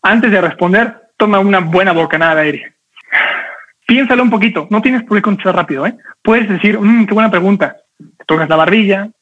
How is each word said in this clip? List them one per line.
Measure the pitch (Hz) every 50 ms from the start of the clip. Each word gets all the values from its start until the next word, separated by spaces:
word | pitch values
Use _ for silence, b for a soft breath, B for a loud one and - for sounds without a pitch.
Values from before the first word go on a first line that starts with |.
Antes | - 190 214 233 220 233
de | 202 185
responder, | 175 165 - - 180 175 185 208 233 233 - - _ _ _ _
toma | 220 208 208 196
una | 196 202 202 190
buena | 175 160 165 180 190 196
bocanada | 175 165 160 156 165 156 165 165 160
de | 156
aire. | 156 151 147 - - - _ _ _ _ _ B B B B B B B B B B B B B B B B _ _ -
Piénsalo | 233 254 277 240 254 247 254
un | 240
poquito, | 233 214 196 226 - 175 151 185
no | 214 214
tienes | 214 262 254 247 233
por | - 214 208
qué |
contestar | 190 220 202 196 - 190 180
rápido, | 180 175 - 156 135 143
¿eh? | 202 233 B B B B B _
Puedes | - 220 240 233 196
decir, | 190 165 - 202 202 214
"Mm, | 208 202 233 233 220
qué | 196 214
buena | 214 220 220
pregunta". | 190 175 175 190 202 196 - - - - _ _ _ _
Te | - - _ _ -
tocas | - 156 160 160 147
la | 160
barbilla | 156 156 151 190 226 214 196 196 196 202 214 _ _